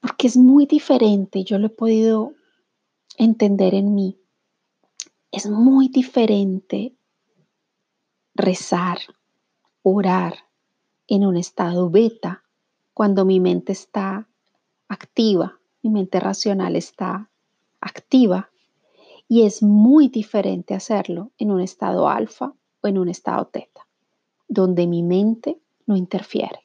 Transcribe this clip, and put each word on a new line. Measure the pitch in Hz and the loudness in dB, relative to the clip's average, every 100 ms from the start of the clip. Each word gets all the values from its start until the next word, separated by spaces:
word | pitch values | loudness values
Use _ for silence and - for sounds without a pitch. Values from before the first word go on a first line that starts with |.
Porque | 247 - 247 | -10 -2 0
es | 247 | 6
muy | 254 277 285 | 6 6 4
diferente, | 302 - 262 214 202 190 196 | 0 2 2 4 2 -2 -6
yo | 185 196 | -4 -2
lo | 214 | -2
he | |
podido | 220 226 220 226 220 233 - _ _ _ _ _ _ _ - | -2 0 2 2 0 -4 -12 _ _ _ _ _ _ _ 0
entender | 226 226 208 196 190 196 | 0 2 0 2 0 0
en | 202 | 0
mí, | 202 190 - _ _ _ _ _ _ _ _ - _ _ | -2 -2 -6 _ _ _ _ _ _ _ _ -20 _ _
es | - 208 | -12 -6
muy | 208 247 269 262 | 2 4 4 4
diferente | 262 254 254 220 202 196 190 _ 202 233 _ _ _ _ _ _ _ _ _ _ _ _ _ _ | 0 0 0 2 2 0 -4 _ -8 -8 _ _ _ _ _ _ _ _ _ _ _ _ _ _
rezar, | - 190 185 - 175 180 180 - _ _ _ _ _ _ _ | -4 -2 -2 -6 -4 -4 -8 -12 _ _ _ _ _ _ _
orar | 190 196 190 185 175 - _ _ _ _ _ _ _ | -2 0 0 -2 -4 -10 _ _ _ _ _ _ _
en | 196 202 | 0 0
un | 175 | -2
estado | 175 - 175 175 180 | -6 -6 -4 -2 2
beta, | 185 226 226 180 190 _ _ _ _ _ | 2 2 -2 -12 -12 _ _ _ _ _
cuando | - 208 196 190 | -4 0 2 2
mi | 190 | 2
mente | 180 180 - | 0 -2 -4
está | 196 - 214 196 196 220 _ _ _ _ _ _ | -10 -8 -8 -8 -10 -14 _ _ _ _ _ _
activa, | 196 - - 220 185 190 - _ _ | -18 -8 -2 0 0 -2 -8 _ _
mi | 220 | -4
mente | 208 190 185 | -4 -2 -4
racional | 190 196 214 196 180 175 | -4 -4 -4 -4 -4 -6
está | - - 180 190 214 _ _ _ _ _ | -8 -10 -10 -10 -14 _ _ _ _ _
activa, | - - _ 262 226 185 - _ _ _ _ _ _ - _ | -16 -16 _ 2 4 2 -6 _ _ _ _ _ _ -20 _
y | 233 | 2
es | 214 214 | 2 2
muy | 208 208 226 302 269 | 4 6 6 6 4
diferente | 226 208 214 190 185 - | 0 -4 -4 -4 -6 -8
hacerlo | 196 - 208 190 170 208 _ | -10 -4 -6 -4 -10 -12 _
en | 214 | -2
un | 190 | -2
estado | 185 - - - 147 | -4 -6 -4 0 0
alfa | - 220 - 277 _ _ _ | 0 -6 -10 -14 _ _ _
o | 208 | -4
en | 196 | -2
un | 175 | -4
estado | 185 - - - | -6 -6 -6 -6
teta, | - - _ - _ _ _ _ _ _ | -12 -16 _ -20 _ _ _ _ _ _
donde | 214 185 175 175 | -2 0 0 -2
mi | 170 | -2
mente | 170 185 208 226 - 330 _ _ - | 0 0 0 -2 -8 -12 _ _ -4
no | 196 | -4
interfiere. | 180 190 196 - - - | -2 -8 -6 -8 -8 -10